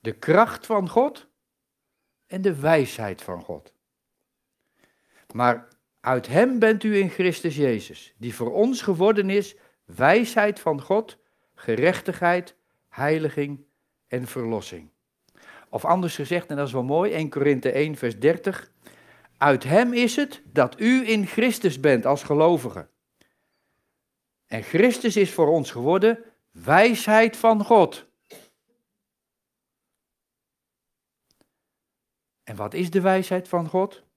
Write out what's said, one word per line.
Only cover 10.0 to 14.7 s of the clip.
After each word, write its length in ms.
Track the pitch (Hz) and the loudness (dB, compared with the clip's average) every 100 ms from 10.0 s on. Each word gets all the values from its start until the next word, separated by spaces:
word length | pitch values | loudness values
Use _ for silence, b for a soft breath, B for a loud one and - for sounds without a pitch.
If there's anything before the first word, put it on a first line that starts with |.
| 131 202 233 - 208 202 | 4 4 2 0 -2 -2
van 200 | - 147 | -4 -4
God, 380 | 131 196 220 - _ _ _ | -2 -2 -2 -14 _ _ _
gerechtigheid, 1000 | _ - 113 151 180 - 175 170 180 175 _ _ _ _ | _ -6 0 0 0 -6 -4 0 0 -4 _ _ _ _
heiliging 760 | - 139 160 156 139 143 139 _ _ _ _ _ | -6 -2 0 -2 -4 -8 -8 _ _ _ _ _
en 200 | 123 123 | -10 -8
verlossing. 640 | - 117 110 92 | -8 -6 -6 -8